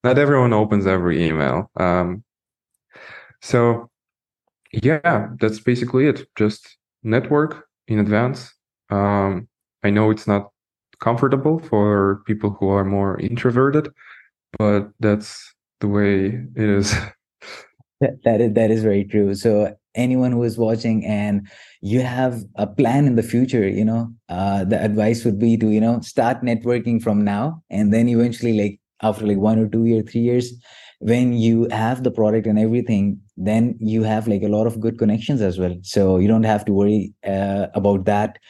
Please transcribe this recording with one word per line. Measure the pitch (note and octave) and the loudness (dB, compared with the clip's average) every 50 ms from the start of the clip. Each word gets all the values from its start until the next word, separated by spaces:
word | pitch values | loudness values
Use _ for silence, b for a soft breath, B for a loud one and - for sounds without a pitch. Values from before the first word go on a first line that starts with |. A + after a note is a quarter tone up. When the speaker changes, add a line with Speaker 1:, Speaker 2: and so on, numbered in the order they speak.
| - | 0
Speaker 1:
not | B2 B2+ | 2 2
everyone | C#3 D3 C#3+ C#3+ C3 B2 A#2+ | 4 4 4 4 4 4 4
opens | A2 G#2+ A2 G#2+ G#2+ G2+ F#2+ | 4 2 2 2 0 0 2
every | F#2+ F#2+ F#2 F2 F2 D#2 D2+ E2+ | 2 2 2 2 0 0 2 0
email. | D#2 D#2 D#2 C#2+ C2 B1+ F2 - - - | 0 0 0 0 0 -2 -2 -6 -6 -4
Um, | - F2+ F2+ F2+ F2+ F2 F2 F2+ A2 - _ _ _ _ _ _ _ _ _ _ _ _ B B B B B B B B B B _ | -2 0 0 0 0 -2 -2 -6 -8 -12 _ _ _ _ _ _ _ _ _ _ _ _ B B B B B B B B B B _
so | - - - A#2+ A#2 A#2 A2+ G#2 - - _ _ _ _ _ _ _ _ _ _ _ _ _ _ _ _ - | -6 -2 0 2 4 2 2 0 -6 -12 _ _ _ _ _ _ _ _ _ _ _ _ _ _ _ _ -4
yeah, | - - C3+ D#3+ D3 C#3 E3+ C#3+ G#2 G#2+ - B2 - | -2 0 0 0 2 2 0 0 0 -2 -6 -4 -2
that's | A2+ A2 G#2+ - | -2 -2 -2 -2
basically | - B2+ B2 B2 B2 B2+ C3 B2+ C#3+ | -2 -2 0 0 -2 0 0 2 2
it. | D3 - - - - _ | 2 0 -2 -8 -10 _
Just | - G#2+ G#2+ G#2 - - - _ _ _ _ _ _ - | 0 0 0 -2 -4 -12 -20 _ _ _ _ _ _ -4
network | A2 A2 C3 B2+ - D3 D3 D#3 - - - - _ _ _ _ | -2 -2 -2 0 0 0 0 0 -2 -4 -12 -20 _ _ _ _
in | - A2 G#2+ | -2 -2 0
advance. | G2+ G#2 G#2 A2 A#2+ B2+ - - - - _ _ _ _ _ _ _ - | 0 2 0 0 0 -2 -4 -8 -12 -20 _ _ _ _ _ _ _ -4
Um, | G#2 G2 G2+ G2+ G2+ G2+ G2 G2 F#2+ F2 - - _ _ _ _ _ _ - | -2 0 0 2 0 0 0 -2 -2 -6 -8 -12 _ _ _ _ _ _ -2
I | G2+ | 0
know | G2+ G#2+ A2 A2 | 2 2 2 2
it's | G#2+ - - | 0 0 -2
not | G#2+ G2+ G2+ G2+ - _ _ _ _ _ _ _ _ _ - | -2 -2 -2 -2 -6 _ _ _ _ _ _ _ _ _ -4
comfortable | - A#2 B2 B2+ C#3 C3 C#3 C3+ C3 D#3 D#3+ D#3+ | -2 -2 0 2 2 2 2 2 0 0 0 -2
for | D#3+ - A2+ G#2 G#2 G#2 G#2 G2+ G2 G2 G2 G2+ - | -2 -2 0 2 2 2 2 2 2 0 0 -2 -4
people | - G#2+ G#2+ - G2+ | -6 -4 -4 -4 -4
who | G2 - G2 G2 | -4 -2 0 0
are | G2 G2+ F#2+ | 0 0 0
more | G2 G2+ G2 G2 G2 F#2+ - | 0 0 -2 -2 -2 -4 -4
introverted, | - - A#2+ B2 - B2+ A#2 B2+ C3+ C#3 C#3+ D3+ D3+ D3+ B B B B B B B B B _ _ _ - | -6 -6 -4 -2 -2 0 2 2 2 2 2 0 -2 -4 B B B B B B B B B _ _ _ -4
but | - G#2+ G#2 G#2 G2+ G2+ - - - | 0 2 2 2 0 -2 -4 -6 -2
that's | A2 G#2+ G#2 G#2+ - - - - - - _ _ _ _ _ _ | 0 0 0 0 -2 -8 -16 -20 -20 -20 _ _ _ _ _ _
the | G#2+ | -4
way | G2+ G2+ G#2 G2+ G2+ G2+ F#2+ F#2+ G2+ B2 B2 - - - | 0 0 2 2 2 2 2 0 -2 -4 -6 -10 -10 -6
it | - G#2+ G#2 | -2 0 2
is. | G2+ G2+ G2 - - - | 2 2 2 0 -2 -4
<laughs> | - - - _ _ _ _ B B B B B B B B _ _ _ _ - | -4 -8 -14 _ _ _ _ B B B B B B B B _ _ _ _ -2
Speaker 2:
That, | C#3 B2+ - - - | -2 -2 -2 -2 0
that | A#2 A2+ G#2 | 0 2 2
is, | A#2+ A2 G#2 | 2 2 2
that | A#2 A2+ G#2+ | 2 2 2
is | A2 A2 A2 | 2 2 2
very | G#2+ G2 G2+ G2 | 2 0 0 -2
true. | G2+ - G#2 G2+ G2+ G2+ | 0 0 0 0 0 0
So | G2+ - A#2 G#2 G#2 G#2 - - - _ _ - | 0 0 0 2 2 0 -2 -4 -10 _ _ -4
anyone | A#2+ B2+ B2+ B2+ B2+ B2+ B2+ A#2+ | -2 -2 0 0 0 0 0 0
who | A#2+ A#2+ | 0 -2
is | A2+ G#2 | -2 -2
watching | A#2 A2+ A2 A2+ A2+ - A2+ A2 A2 - | -2 -2 -2 -2 -2 -2 -2 -2 -2 -2
and | G#2+ G#2+ G2+ G#2 G#2 G2+ G2+ G2+ B B B B B B B | -2 -2 -2 -2 -2 -2 -4 -4 B B B B B B B
you | - G2+ A2+ B2+ | -6 -2 -2 -2
have | B2+ B2+ B2 B2+ C3 B2+ A#2+ A2+ G2 - - | -2 -2 -2 -2 -2 -2 -4 -6 -10 -12 -8
a | - - | -6 -6
plan | - - - C3 A2+ B2+ C#3+ D3 | -4 -2 0 0 2 2 2 2
in | C3+ A#2+ | 2 2
the | A2+ A2+ | 0 0
future, | - - A#2+ C3 B2+ C3 A#2 G2 | 0 0 0 0 0 0 0 0
you | G2 G2 - A2 | 0 0 0 0
know, | A2 A2+ A#2 A#2 A#2 A#2 - _ | 0 -2 -2 -4 -6 -10 -16 _
uh, | - F2 F2+ G2 G2+ G2 G2 F#2 | -10 -6 -4 -2 -2 -2 -2 -2
the | F#2+ A2 - G2 | -2 -2 -2 -2
advice | G2+ G#2 G#2+ G#2+ A2 A#2+ A#2 - | -2 0 0 0 0 0 0 -2
would | A#2+ G2 G2+ | -2 0 0
be | A#2 A#2 A#2 | 2 2 2
to, | A2+ A2+ G#2+ | 2 2 2
you | G#2+ G#2+ | 2 2
know, | A2 A#2 A#2+ A#2 | 2 2 0 -2
start | - - - C3+ A2+ A#2+ B2+ - | -4 -4 -2 0 0 0 0 -2
networking | B2+ A#2+ A#2 A2 A#2+ A#2+ B2 A#2 G#2+ A#2+ A#2 A2 | -2 -2 -2 -2 -2 -2 -2 -2 0 -2 -2 -2
from | A#2 A2+ G#2 G#2 G#2 | 0 0 0 2 0
now, | G2+ G2+ G#2 C3 D#3 D#3+ D#3+ - - | 0 0 -2 -4 -4 -6 -10 -12 -8
and | - G2+ G#2+ G2+ A2 | -4 0 2 2 2
then | A2+ A#2 A#2+ | 2 2 2
eventually, | A#2+ A2+ A#2+ B2 A#2 - A#2+ A#2 A2 G#2 | 2 2 2 0 -2 -2 -2 0 0 0
like, | G2+ G2+ G2+ - _ _ _ - | 0 -2 -4 -10 _ _ _ -4
after, | G#2+ A2 G#2 G#2 A2 | -2 -2 -2 -2 -2
like, | G#2 G2+ | -2 0
one | G2 G#2 A2 A2+ | 2 2 2 2
or | A2+ A2 G2+ | 2 0 0
two | G#2+ A#2 A2+ | 0 0 2
year, | A#2 A2+ G#2+ | 2 2 0
three | G#2 A2 - A#2 | -2 -2 -4 -2
years, | A#2 A#2+ A#2+ B2 A#2+ B2 B2 B B B B B B B B _ | 0 0 0 0 -2 -4 -8 B B B B B B B B _
when | G2 G#2+ A#2+ B2 B2+ B2 | -2 0 2 2 2 2
you | A#2+ A#2 A2+ A2+ A2+ A2+ A#2 A#2 | 2 2 2 4 4 2 2 0
have | - G#2+ A2+ A#2 B2+ B2 B2+ | -2 -2 -2 -2 -2 -2 -4
the | B2 | -2
product | - A#2 G#2+ G#2+ A2 A2+ G2+ | 0 0 0 2 2 0 0
and | A2+ G#2+ G#2+ | 0 2 2
everything, | A2 A2 A#2 B2 A#2+ A#2 A2 G2 G2+ G2+ G2 - - _ _ | 2 2 0 -2 -2 0 0 0 0 0 -2 -6 -10 _ _
then | - F#2 G#2 A2 A2+ A#2 B2 - - | -6 -4 0 0 2 2 0 -2 -4
you | A2 G#2+ A2 A2 A2 | -4 -2 0 0 0
have, | A2 G#2+ A2 A2 | 0 0 -2 0
like, | A2+ G2+ F#2+ G#2 | -2 -2 0 0
a | G2+ | 0
lot | G#2 G#2+ A2+ | 0 0 0
of | A#2 A#2 A2 | -2 -2 -2
good | G#2+ A2+ A#2 - | -4 -4 -2 0
connections | A#2+ G#2 G#2+ A2+ - - C#3+ A#2+ | 0 0 0 0 -2 -2 -2 0
as | G#2 F#2 F2 | 0 -2 -2
well. | F#2+ F#2 F2+ F2+ F2+ | -2 -2 -4 -4 -6
So | F#2 - - G2+ G2 F#2+ F#2 | -10 -4 0 2 2 4 4
you | F2+ G2 | 4 4
don't | G#2 A2+ A2 A2 | 4 4 2 2
have | A2 G#2+ G#2 - | 2 0 0 0
to | G#2+ G2 | 0 0
worry, | G2 G2+ G#2 G#2+ G#2 F#2 - - _ - | 2 2 2 2 0 -2 -4 -10 _ -8
uh, | G2+ G2 G2 G2 G2 G2 G2+ F#2+ - - | -4 -4 -2 -2 -2 -2 -4 -4 -4 -2
about | G#2 G2 G2+ G2+ F#2+ F#2 | 0 0 2 0 0 0
that, | G#2+ G2+ G#2 G#2+ G#2+ - B B | 0 0 0 0 -2 -6 B B